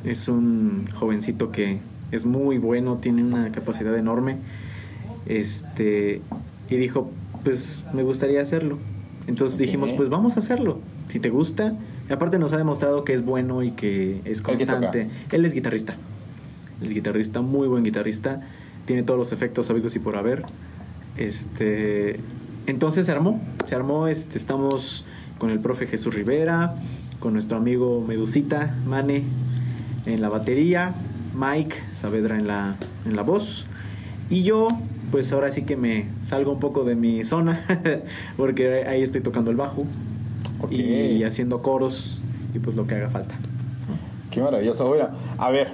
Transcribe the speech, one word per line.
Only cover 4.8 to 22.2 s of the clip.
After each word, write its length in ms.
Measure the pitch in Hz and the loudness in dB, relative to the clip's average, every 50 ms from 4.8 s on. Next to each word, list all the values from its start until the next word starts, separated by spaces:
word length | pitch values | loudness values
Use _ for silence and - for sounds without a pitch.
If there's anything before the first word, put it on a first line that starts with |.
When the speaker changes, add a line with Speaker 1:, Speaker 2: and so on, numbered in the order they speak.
| - - - - - - - - - | -12 -14 -12 -12 -10 -10 -10 -10 -6
Speaker 1:
Este, 960 | - 113 107 101 101 104 - - - - - 110 107 104 104 101 101 101 - - - - - - - - - - - | -2 0 0 0 -2 -4 -8 -10 -10 -4 0 2 2 4 4 2 2 0 -2 -6 -10 -10 -10 -10 -12 -14 -16 -6 -2
y 60 | 127 | 0
dijo, 340 | 127 127 127 - 139 123 - - - - - - - - | 2 2 2 0 0 -2 -2 -6 -10 -12 -10 -10 -2 0
"Pues, 400 | 139 131 123 - - - - - - - | 0 2 2 -2 -6 -8 -10 -8 -4 -2
me 100 | 131 131 | 0 2
gustaría 380 | 131 131 127 139 135 143 143 | 2 2 2 2 4 4 4
hacerlo". 360 | 143 143 170 160 156 151 143 - - - - - - - - - - | 2 2 0 0 0 0 -2 -4 -6 -8 -8 -10 -10 -12 -14 -12 -4
Entonces 280 | - 123 120 139 131 127 | -4 0 2 2 2 2
Speaker 2:
Ok. 40 | 127 | 2
Speaker 1:
dijimos, 320 | 135 123 - 139 139 123 123 | 2 2 2 2 0 0 2
"Pues, 160 | 135 143 127 | 2 2 2
vamos 260 | 139 180 214 240 233 | 4 4 4 4 4
a 60 | 226 | 2
hacerlo. 380 | 214 - 247 240 262 190 139 - - - - - - | 0 2 0 2 2 0 0 -2 -8 -12 -12 -12 -12
Si 140 | - - 113 | -6 -4 0
te 80 | - 120 | 0 2
gusta". 440 | 110 135 160 160 - - 214 220 214 - - - - - - - | 4 4 2 2 2 0 0 0 0 -4 -8 -10 -12 -12 -4 -4
Y 20 | |
aparte 260 | 139 139 165 170 180 | 0 0 2 2 4
nos 140 | 185 160 143 | 4 4 2
ha 60 | 151 | 2
demostrado 480 | 156 160 156 143 - 143 143 143 143 143 | 2 2 2 2 2 2 2 2 2 2
que 80 | 139 131 | 2 2
es 100 | 127 117 | 2 2
bueno 400 | 123 131 127 127 127 127 127 127 | 2 2 2 0 0 0 0 0
y 80 | 120 | -2
que 480 | - - - 104 98 98 95 95 98 95 87 | -2 0 0 0 2 2 0 0 -2 -4 -4
es 140 | 95 110 107 | -4 -4 -4
Speaker 2:
¿Él 40 | 104 - - | 0 0 0
qué 80 | 117 131 | 0 2
toca? 80 | 131 131 | 0 2
Speaker 1:
constante. 340 | 127 123 90 - 120 110 110 - - - - | 0 0 2 0 0 -2 -2 -6 -10 -8 0
Él 140 | - 160 170 | 2 4 4
es 80 | 170 147 | 4 2
guitarrista. 420 | 160 - 123 117 107 110 - 92 - - - - - - - - - - - - - - - - - | 0 -2 0 -2 -2 -4 -6 -10 -10 -12 -14 -14 -14 -14 -14 -16 -16 -16 -16 -16 -16 -16 -16 -12 -8
Él 60 | - 110 | -6 -4
es 40 | 107 | -4
guitarrista, 460 | 107 - 107 101 107 110 110 104 120 | -2 -2 0 0 0 0 0 0 -2
muy 300 | 123 131 135 139 139 131 | 0 2 2 2 4 4
buen 160 | 123 123 117 | 4 4 4
guitarrista. 560 | 107 110 104 104 110 107 104 - 135 135 131 - - - - - - - - - | 2 2 0 0 -2 -2 -2 -2 -4 -4 -4 -8 -12 -16 -16 -18 -16 -16 -14 -2
Tiene 180 | - 127 123 120 | 0 0 2 4
todos 140 | 123 127 | 2 2
los 140 | 123 120 123 | 2 2 0
efectos 380 | 117 - 127 120 - 127 113 - | 0 -2 -2 0 0 0 0 2
habidos 260 | 117 117 110 117 113 | 2 2 2 0 -2
y 40 | - | -2
por 180 | 110 120 104 | -2 -2 -2
haber. 260 | 101 101 113 131 156 156 - - - - - - - - - - - - - - | 0 0 0 0 0 -2 -8 -12 -14 -16 -16 -14 -14 -14 -14 -14 -14 -14 -12 -6
Este, 1000 | - 117 107 107 - - - - - 113 107 104 107 107 104 104 101 101 101 - - | -4 -4 -4 -4 -6 -8 -8 -4 0 0 2 2 2 2 2 2 2 2 0 -2 -4